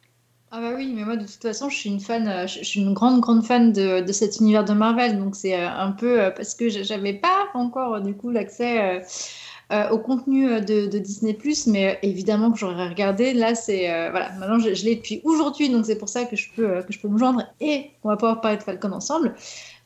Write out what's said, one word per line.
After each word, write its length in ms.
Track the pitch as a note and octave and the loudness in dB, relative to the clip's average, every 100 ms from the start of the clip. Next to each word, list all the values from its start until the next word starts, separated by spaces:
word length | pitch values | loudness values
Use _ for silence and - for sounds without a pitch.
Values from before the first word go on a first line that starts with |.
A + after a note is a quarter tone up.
| _ _ _ _ _ | _ _ _ _ _
Ah 80 | A#3 | -8
bah 140 | A#3 B3+ | -6 -6
oui, 160 | C4+ | -6
mais 120 | A3 G#3 | -4 -4
moi, 100 | A#3 | -4
de 100 | G3+ | -6
toute 160 | - | -8
façon, 280 | A#3 G#3+ C#4 | -6 -4 -6
je 80 | - | -6
suis 120 | G#3 | -4
une 120 | G3+ | -4
fan, 260 | G3+ A#3 G#3+ | -2 -2 -2
euh, 200 | F3+ F#3 | -2 -6
je, 120 | - | -8
je 60 | - | -4
suis 160 | G3+ | 0
une 120 | G3 | 0
grande, 280 | G3 B3 B3+ | 4 4 6
grande 240 | A#3 A3+ A3+ | 6 4 6
fan 260 | B3 A#3 | 6 6
de, 300 | G3 F#3+ F#3 | 6 2 2
de 100 | F3+ | 0
cet 300 | G3 G#3 - | 0 0 4
univers 240 | A3 G#3+ G3 | 6 6 4
de 80 | |
Marvel, 440 | G#3 A3 A#3 B3 G#3 | 4 4 4 2 0
donc 180 | G3 G3 | -2 -4
c'est, 200 | F#3+ F3+ | -2 -2
euh, 120 | F3 | -2
un 240 | - G3 | -2 -4
peu, 280 | G3 A#3+ A#3+ | -2 2 4
euh, 80 | F#3+ | 2
parce 240 | - G#3+ | 0 -10
que 140 | - A#3 | -2 -2
j'a-, 160 | G3+ | -2
j'avais 300 | G3 G#3 G3+ | -4 -4 -4
pas 340 | G3+ F4 F#4+ G4 | 0 2 2 0
encore, 400 | B3 A#3+ C4 B3 | -2 -4 -2 -4
euh, 60 | G#3+ | -2
du 120 | G3 | -4
coup, 160 | G3+ A#3+ | -6 -4
l'accès, 520 | A#3 G3+ - A#3+ A#3 | -2 -4 -4 0 2
euh, 180 | F#3+ F3+ F3+ - - - - - - | 0 -2 -6 -12 -12 -14 -18 -20 -4
euh, 180 | G#3 - | -2 2
au 100 | A3+ | 0
contenu, 500 | A#3+ B3+ C4+ C4+ C4+ | 0 -2 2 2 4
euh, 100 | A3+ | 2
de, 280 | G3 G#3+ G3+ | 2 0 0
de 120 | G3+ | -2
Disney 340 | G3 G3+ A3 | -4 -2 -2
Plus, 320 | G#3+ D4 D4+ A#3+ | -2 -2 0 2
mais, 280 | G3+ F#3+ | 2 2
euh, 60 | F#3+ | 0
évidemment 480 | G3+ F3+ F#3+ G#3+ A3+ | -2 0 0 2 2
que 60 | A3 | 2
j'aurais 320 | G3 F3 F3 | -2 -4 -4
regardé. 440 | E3+ G3 G3 C4 | -2 0 2 2
Là, 220 | B3 A3+ A#3 | 2 0 0
c'est, 340 | - F#3+ F3 | -2 -2 0
euh, 200 | E3 E3 | -2 -2
voilà, 220 | F3+ - | -4 -4
maintenant, 260 | F#3+ F#3+ A#3 | -6 0 2
je, 140 | A3 | 2
je 100 | F3+ | 0
l'ai 120 | G#3+ A3+ | 0 -2
depuis 260 | - G#3+ | -4 -4
aujourd'hui, 460 | D4+ D#4 D4 C#4+ D4 | 0 2 0 0 2
donc 160 | A#3+ A3 | 2 2
c'est 120 | G#3+ | -2
pour 120 | G3+ | -4
ça 160 | B3 A#3+ | -6 -4
que 100 | G3+ | -6
je 160 | - | -8
peux, 160 | - G#3+ | -2 -2
euh, 120 | F#3 | -2
que 100 | F#3 | -4
je 80 | G3+ | -8
peux 80 | G#3 | -2
me 100 | G#3+ | 2
joindre 280 | B3+ A#3+ - _ | 2 2 -4 _
et 300 | D4+ C#4+ C#4+ _ | -2 -2 -4 _
on 60 | G#3+ | -2
va 80 | G#3 | 0
pouvoir 240 | A3+ A3 | 0 0
parler 160 | A3 G#3 | 0 -2
de 60 | |
Falcon 280 | G#3 F#3 G3+ | -4 -6 -6
ensemble. 420 | F#3 - D#4 C4+ - - - - - | -6 -4 0 0 -2 -14 -18 -20 -20